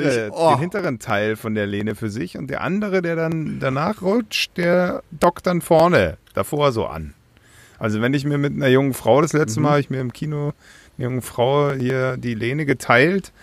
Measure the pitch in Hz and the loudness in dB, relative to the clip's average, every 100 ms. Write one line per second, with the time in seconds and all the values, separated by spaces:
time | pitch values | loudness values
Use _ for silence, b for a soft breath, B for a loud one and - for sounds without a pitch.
0 | 147 123 107 - 165 139 170 208 180 120 | 0 0 -2 0 2 2 0 -4 -4 -6
1 | - 104 107 107 113 107 101 101 107 104 | -2 0 0 -2 -2 -2 -2 -2 -4 -4
2 | 110 104 180 - 135 143 120 190 208 190 | -6 -6 -8 -8 -8 -4 -2 -2 -2 -2
3 | 170 165 160 165 151 135 135 131 170 214 | -2 -2 -2 -2 -4 -4 -4 -2 -2 -2
4 | 185 226 214 - - - 175 180 180 - | -2 -2 -2 -4 -6 -2 0 2 0 -4
5 | - 156 180 - - 175 - 160 170 156 | -10 0 0 2 0 -2 4 6 6 6
6 | 87 - _ - 101 147 143 113 85 80 | 4 -2 _ -4 -2 0 0 0 -2 -6
7 | 76 - _ b b b b b 113 107 | -12 -16 _ b b b b b -2 0
8 | 120 143 143 143 143 139 139 131 139 123 | 0 0 0 0 -2 0 4 4 4 0
9 | 110 127 156 147 151 110 147 147 139 131 | 4 4 4 0 0 0 2 2 0 -4
10 | 127 - 151 147 147 b b b b - | -6 -6 -6 -4 -6 b b b b -8
11 | 123 127 - - 120 143 143 139 123 131 | -6 -6 -6 0 2 2 0 -2 -2 -2
12 | 131 127 120 113 117 143 147 131 - 120 | -2 -4 -6 -4 -4 -2 -2 -2 2 4
13 | 147 196 - b | 4 2 -4 b